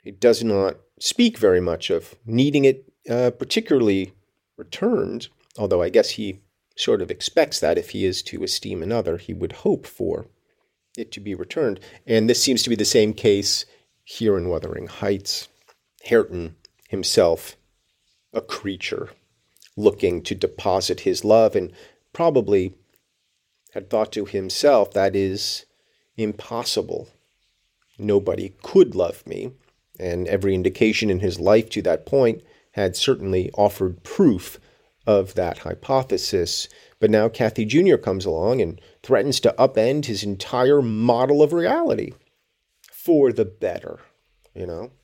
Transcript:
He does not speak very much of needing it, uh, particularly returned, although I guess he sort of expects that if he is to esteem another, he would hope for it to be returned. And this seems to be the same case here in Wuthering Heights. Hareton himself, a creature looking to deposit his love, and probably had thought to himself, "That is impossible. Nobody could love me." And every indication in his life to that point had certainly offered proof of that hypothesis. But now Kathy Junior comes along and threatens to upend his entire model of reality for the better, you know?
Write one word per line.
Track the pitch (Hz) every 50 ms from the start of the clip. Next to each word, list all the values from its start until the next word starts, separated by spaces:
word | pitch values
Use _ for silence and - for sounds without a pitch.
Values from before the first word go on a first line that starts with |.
He | _ 110
does | 101 _ - 120 113 110 123
not | 113 101 98 95 92 - - _ _ _ _
speak | - - - - 240 226 233
very | - 110 98 90 90
much | 90 87 82 82 - -
of | - - - - - _ _
needing | 113 113 120 135 147 143 147 135
it, | 135 135 135 - _ _ _ _ -
uh, | 117 120 123 123
particularly | 123 - - - - 226 - - 160 131 117 104 98 95 92 92 _ _ _ _ _ _ _ _ _
returned, | - - _ - - 196 233 240 170 98 90 95 120 - - _ _ _ _ _
although | - 104 92 95 87
I | 85 90
guess | 90 113 104 -
he | - - 107 98 92 - _ _ _ _ _ _ _
sort | - - - 117 98
of | 90 82
expects | - - - - _ 165 151 - - -
that | - 78 85
if | 85 85 -
he | - 101 98
is | 92 90 - -
to | - - 90 92
esteem | 90 - - - 101 98 87 80
another, | 98 117 117 101 85 82
he | 87 - - 92
would | - 87 98 -
hope | - - 107 - - -
for | - - - 98 85 82 - - _ _ _ _ _ _ _ _ _ _ _ _ _ _
it | 117 113 -
to | - 107
be | 101 104 95
returned. | 87 90 - - - 151 117 98 - - - - - _
And | - 113 113 107 117
this | 120 -
seems | - 139 127 110 -
to | 123
be | 117
the | 104 104
same | - - 120 107 107 104
case | - - 110 101 101 101 - - - - _ _ _ _ _ _ _ _
here | - - - 117 107 98
in | 92 87 90
Wuthering | 85 80 80 - - - -
Heights. | - - - 104 101 101 95 - - - - - _ _ _ _ _ _ _ _ _ _ _ -
Hareton | - 120 113 - - 90 87 85 82 82 _ _ _ _ _ _
himself, | _ - 98 90 - - 117 92 85 82 - - - - _ _ _ _ _ _ _ _ _ _ _ _ _ _ _
a | - 110
creature | - - - - - 98 95 92 - - - - - - - _ _ _ _ _ _ _ _ _ - _ _
looking | 107 104 104 95 - - 90 87 87 85
to | - 101
deposit | 92 - - - - - 101 92 98 - - 90 -
his | - 98 90 - -
love, | 104 107 113 113 104 -
and | 101 90 - - - - - _ _ _ _ -
probably | - 170 170 147 131 104 95 104 98 90 92 - _ _ _ _ _ _ _ _ _ _ _ _ _ _ _ _ _ _ _ _
had | 110 95 _
thought | - 110 110 - -
to | 107 101
himself, | - - 101 95 92 - - - 147 139 113 98 - -
"That | 98 98 98 101
is | 98 98 95 95 104 - - - - - _ _ _ _ _ _ _ _ _ _
impossible. | - 110 107 104 104 - - 117 120 120 - - 110 - - - - - - _ _ _ _ _ _ _ _ _ _ _ _ _ _ _ _ _
Nobody | - 107 104 101 101 98 92 - 98 92 98 - _
could | - - - 196 185 117 -
love | 90 87 85 - - _
me." | - - - - 123 127 _ _ _ _ _ _ _ _
And | - 90 90 85 90 90
every | 82 98 95 98 98 95
indication | 92 90 92 - - 113 110 107 - 113 104
in | 92 90
his | 95 95 90 90
life | 80 95 107 117 110 -
to | - 110 92
that | 92 82 - -
point | - 139 139 127 117 110 - _ _ _ _ _ _
had | _ 104 101 92 95
certainly | - - - 131 - 98 95 92 92 92 98 -
offered | - 104 104 - - 98 92 90 - _
proof | - - - 196 151 104 87 - - - - _ _ _ _ _ _ _ _ _
of | 117 107 98 92 92 -
that | 92 90 85 - -
hypothesis. | - - 87 - - - 135 135 131 - - 90 - - - 90 85 - - - - - - - - _ _ _
But | 110 107
now | 107 107 107 113
Kathy | 110 - 123 110 - - 110
Junior | 107 123 156 190 190 147
comes | - - 113 95 95 92
along | 95 78 80 90 110 127 131
and | 98 82 87 - _ _ _ _ -
threatens | - - 208 196 143 127 -
to | - 120 -
upend | - 127 135 - - 110 123 139 151 131
his | 113 107 98 110
entire | 104 98 95 - - - 127 127 135 147 147
model | 131 113 110 110 117 120 120 117 127 131 147 147
of | 151 143 170
reality | 170 170 180 294 330 339 - - - - - - _ _ _ _ _ _ _ _ _ _ _ _ _ _ _
for | - - - - 165 151 139 123
the | 113 113 107
better, | 90 - _ 107 92 87 - - - - - - _ _ _ _ _ _ _ _ _ _
you | - 92
know? | 90 82 82 107 123 131 _